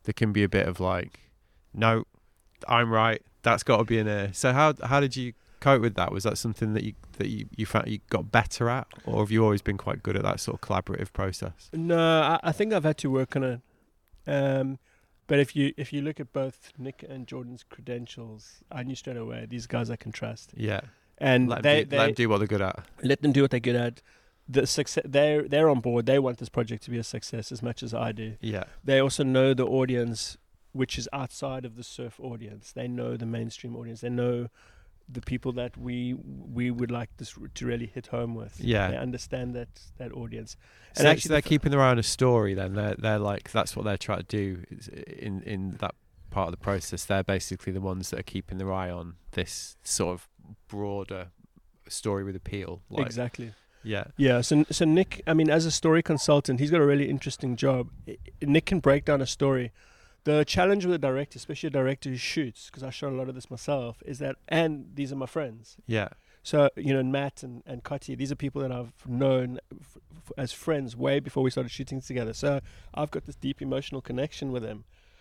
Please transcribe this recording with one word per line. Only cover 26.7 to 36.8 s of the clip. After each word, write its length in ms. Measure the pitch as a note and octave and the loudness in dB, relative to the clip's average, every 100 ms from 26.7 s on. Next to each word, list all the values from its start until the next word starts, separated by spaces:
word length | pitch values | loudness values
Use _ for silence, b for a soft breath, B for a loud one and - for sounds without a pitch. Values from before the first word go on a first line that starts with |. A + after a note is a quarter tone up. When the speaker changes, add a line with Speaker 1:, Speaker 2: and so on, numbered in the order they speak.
| A2+ | -4
Speaker 2:
to 60 | - | -6
be 80 | A#2+ | -6
a 60 | |
success 480 | A2+ A2+ - A#2 G#2 | -6 -8 -8 -8 -8
as 100 | B2 | -8
much 220 | B2 A#2 | -6 -6
as 100 | A#2+ | -6
I 160 | A2+ A2+ | -4 -4
do. 260 | G#2+ A2 A2 | -6 -8 -8
Speaker 1:
Yeah. 240 | A2 G2+ - - | -6 -6 -6 -6
Speaker 2:
They 160 | - C3+ | 2 4
also 240 | C3+ - | 4 2
know 320 | C3+ C3 C3+ | 2 6 6
the 100 | B2+ | 4
audience, 760 | B2+ C3 B2+ B2 A#2 A2+ - - _ _ _ | 2 2 2 0 -2 -4 -8 -12 _ _ _
which 260 | C3 C3 - | -4 -4 -4
is 100 | B2 | -6
outside 520 | C#3 - - C#3 C3 | -6 -8 -6 -8 -6
of 120 | B2 A2+ | -10 -14
the 80 | |
surf 340 | A#2+ - A#2+ - | -14 -12 -12 -12
audience. 540 | B2+ A#2 A2 G#2 - | -12 -10 -12 -16 -14
They 160 | - B2 | -10 -6
know 280 | B2 A#2+ A#2+ | -4 -4 -4
the 100 | A2+ | -4
mainstream 500 | A2+ A2+ - A#2+ A#2 | -4 -6 -8 -12 -10
audience. 240 | A#2 A2+ | -12 -8
They 80 | A#2+ | -4
know 400 | B2 B2 A#2+ A#2+ b b b b _ - | 0 0 0 -4 b b b b _ -14
the 80 | B2 | -12
people 320 | - B2+ C3 | -6 -4 -4
that 240 | B2 B2 - | -6 -6 -8
we, 380 | B2 B2 B2 | -8 -4 -4
we 560 | B2+ - C3 - A#2+ B2 | -6 -10 -14 -8 -2 -2
would 200 | A#2+ | -2